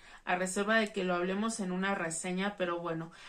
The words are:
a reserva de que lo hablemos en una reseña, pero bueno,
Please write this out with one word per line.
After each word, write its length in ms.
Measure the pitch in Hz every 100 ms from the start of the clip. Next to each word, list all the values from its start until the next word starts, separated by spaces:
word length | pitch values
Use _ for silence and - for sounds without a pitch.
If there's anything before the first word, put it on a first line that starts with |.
| - - -
a 100 | 180
reserva 400 | 185 202 202 226
de 180 | 214
que 100 | 196
lo 120 | 180 175
hablemos 440 | 180 196 226 226
en 120 | 185
una 240 | 185 196 196
reseña, 600 | 165 - 185 180 202 196
pero 220 | 175 175
bueno, 300 | 170 165 165 -